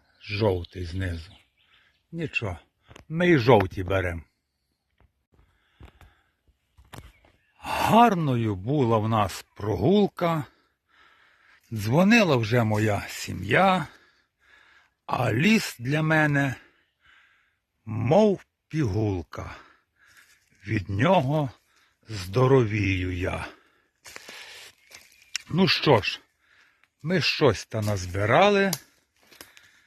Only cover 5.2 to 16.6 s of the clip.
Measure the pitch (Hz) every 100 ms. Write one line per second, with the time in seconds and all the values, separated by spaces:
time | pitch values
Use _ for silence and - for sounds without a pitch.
5.2 | _ _ _ _ _ _ - _ - _
6.2 | _ _ _ _ _ _ _ - - _
7.2 | _ _ _ _ - - - 214 240 180
8.2 | 151 120 110 95 104 147 117 113 107 113
9.2 | 98 - - - 104 98 135 208 190 -
10.2 | 175 160 127 _ _ _ _ _ _ _
11.2 | _ _ _ _ _ 110 104 143 190 233
12.2 | 185 127 107 120 110 107 107 101 - -
13.2 | - 92 95 117 190 185 143 - _ _
14.2 | _ _ _ _ _ _ _ _ - -
15.2 | 120 110 185 220 - - 120 151 156 156
16.2 | 151 143 139 127